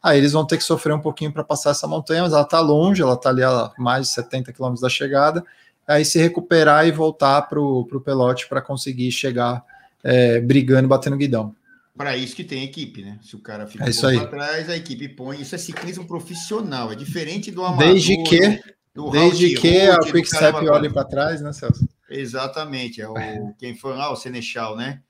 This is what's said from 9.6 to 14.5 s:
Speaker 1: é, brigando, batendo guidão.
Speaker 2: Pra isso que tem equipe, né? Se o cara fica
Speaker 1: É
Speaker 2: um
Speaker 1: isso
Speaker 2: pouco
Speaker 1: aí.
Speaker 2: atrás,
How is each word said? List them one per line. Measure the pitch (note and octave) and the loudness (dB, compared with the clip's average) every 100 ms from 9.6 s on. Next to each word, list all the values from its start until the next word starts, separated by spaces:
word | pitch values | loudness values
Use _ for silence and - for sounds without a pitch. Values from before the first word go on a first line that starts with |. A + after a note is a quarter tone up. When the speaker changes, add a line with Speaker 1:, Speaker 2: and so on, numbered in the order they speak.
| _ - _ _ | _ -20 _ _
Speaker 1:
é, | C3 B2+ B2 A#2 | 0 4 4 4
brigando, | A#2+ C#3 B2+ C3 C3 | 4 2 4 4 4
batendo | C3+ C3+ C#3 | 2 0 -2
guidão. | C#3+ A#2 G#2+ - _ _ _ _ | -2 -2 -4 -12 _ _ _ _
Speaker 2:
Pra | C#3+ B2+ | -8 -6
isso | B2+ | -8
que | - | -12
tem | - C3 | -12 -10
equipe, | C3 D3 C3+ A2 | -10 -12 -16 -16
né? | G2 G#2 | -18 -18
Se | _ G#2 | _ -20
o | |
cara | - G#2+ G#2 | -16 -16 -14
fica | - | -6
Speaker 1:
É | B2 | -4
Speaker 2:
um | |
Speaker 1:
isso | A#2 | 0
Speaker 2:
pouco | C3+ B2+ | 2 2
Speaker 1:
aí. | |
Speaker 2:
atrás, | - C#3+ D3 | 0 -8 -6